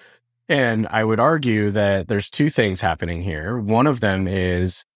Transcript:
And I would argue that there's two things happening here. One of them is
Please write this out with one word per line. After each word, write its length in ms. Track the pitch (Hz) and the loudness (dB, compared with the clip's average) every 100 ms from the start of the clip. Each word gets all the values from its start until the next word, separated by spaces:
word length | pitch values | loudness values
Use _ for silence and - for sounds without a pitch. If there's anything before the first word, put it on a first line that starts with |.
| - _ _ _ - | -20 _ _ _ -2
And 380 | 147 120 110 107 | 0 2 0 0
I 100 | 110 | 0
would 160 | 110 110 | 0 2
argue 540 | 139 160 127 107 104 | 2 2 0 0 2
that 340 | 104 101 98 90 | 2 2 2 0
there's 240 | 101 - | -4 -2
two 200 | - 147 | 0 0
things 320 | - 104 92 | 2 0 0
happening 400 | 95 78 85 85 | -2 -2 -6 -6
here. 360 | 92 76 95 120 | -6 -6 -6 -6
One 300 | 104 113 147 | 0 2 2
of 100 | 123 | 2
them 300 | 107 95 92 | 0 0 0
is 560 | 95 90 90 92 - - | 0 0 0 -2 -4 -10